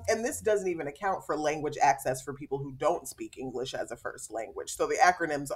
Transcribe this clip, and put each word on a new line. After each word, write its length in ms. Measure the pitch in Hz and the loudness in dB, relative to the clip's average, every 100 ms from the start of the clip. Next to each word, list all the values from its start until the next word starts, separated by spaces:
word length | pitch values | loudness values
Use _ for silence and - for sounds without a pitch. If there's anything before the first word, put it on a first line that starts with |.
| - | 0
and 140 | 220 | 0
this 200 | 240 - | 0 -2
doesn't 260 | 214 202 185 | 2 2 2
even 200 | 165 143 | -2 -4
account 360 | - 202 185 | -4 -2 -2
for 140 | - 151 | -2 0
language 400 | 151 156 147 143 | 2 0 -2 4
access 400 | 139 139 139 131 | 4 4 2 -2
for 140 | - | -4
people 240 | 135 147 139 | -10 -6 -4
who 140 | 139 | -4
don't 360 | 135 156 170 - | 0 2 2 -2
speak 300 | - 110 - | -10 -10 -8
English 340 | 131 - 131 | -8 -6 -4
as 180 | 127 87 | -4 -6
a 60 | 120 | -6
first 340 | - - - | -8 -10 -8
language. 440 | 110 110 - - - | -8 -6 -8 -6 -2
So 100 | 156 | 0
the 120 | 147 | 6
acronyms 460 | 175 180 165 147 139 | 6 6 2 -2 2